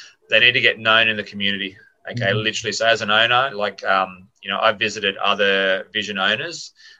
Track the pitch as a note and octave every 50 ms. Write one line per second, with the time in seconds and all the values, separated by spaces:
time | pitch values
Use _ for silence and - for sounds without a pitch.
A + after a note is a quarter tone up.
0 | - - _ _ _ - A#2 A2 A#2+ A#2+ A#2+ C3 A#2 A#2 - G#2 A2 A2+ A2 A2
1 | A2+ A2 A2 G#2 G2+ - G#2 G2+ G2 G2+ G2+ F#2+ G2 F#2 F#2+ - - _ _ _
2 | - - G#2 A#2+ G#2 G2 G2+ G#2+ G#2+ A2 G#2+ - A#2 A2 G2 - A2+ A2+ A#2 A2
3 | A2+ G#2 G#2+ G#2+ A2+ A#2 B2 B2 C3+ C#3 G#2 G2+ G#2 G2+ G2 - - G#2 G2 F#2+
4 | F#2+ F#2 F#2 F#2 F#2 _ _ _ - G2 G2 G2 - A2 G#2+ G2 A2+ G#2 G2+ A2
5 | G2+ G2 F#2+ - G2 G2+ G2+ G2+ G2+ G2 G2 G2 G2 F#2+ F#2+ F#2+ - - - G#2+
6 | G2+ G2+ G#2 G2 F#2+ G2+ G#2+ A#2 D3+ F3 D#3+ D3+ - - _ _ - - -